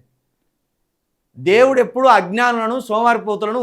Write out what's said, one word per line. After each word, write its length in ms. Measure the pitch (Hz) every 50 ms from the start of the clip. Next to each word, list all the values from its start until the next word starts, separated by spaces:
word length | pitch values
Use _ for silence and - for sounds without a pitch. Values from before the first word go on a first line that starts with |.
| _ _ _ _ _ _ _ _ _ _ _ _ _ _ _ _ _ _ _ _ _ _ _ _ _ _ _ 120
దేవుడు 400 | 131 170 196 233 254 269 269 254 233
ఎప్పుడు 240 | - - 254 262 262 226
అజ్ఞానులను, 600 | 196 185 175 202 233 247 247 233 226 220 220 240 262 254 -
సోమరిపోతులను, 720 | 208 220 233 240 233 214 185 214 208 190 214 208 226 254